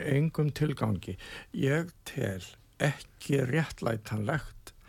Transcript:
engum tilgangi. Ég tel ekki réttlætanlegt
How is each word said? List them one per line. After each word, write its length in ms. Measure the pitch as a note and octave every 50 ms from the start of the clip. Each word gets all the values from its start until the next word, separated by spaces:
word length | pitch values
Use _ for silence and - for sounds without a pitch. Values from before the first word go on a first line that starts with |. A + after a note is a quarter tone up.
| -
engum 460 | - C3+ C#3 D#3 D#3+ - - D3+ D3
tilgangi. 640 | - - D3+ D3+ C#3+ - A#2 A2+ G#2 E2+ - - F#2 - - - - - - - -
Ég 380 | F#3+ C#3 C3+ C#3+ D#3+ E3+ F3+ - -
tel 420 | - - - - A#2+ G#2 F#2+ F#2 F2+ - - - - - -
ekki 640 | - C#3 D3 C#3 - - - - - - - C#3+ C#3
réttlætanlegt 1300 | C3 B2 C3 D#3+ D#3 - - - - A#2 A2+ A2 - - A2 G#2+ G#2 A2+ D#3+ D3+ - - - - - - - - -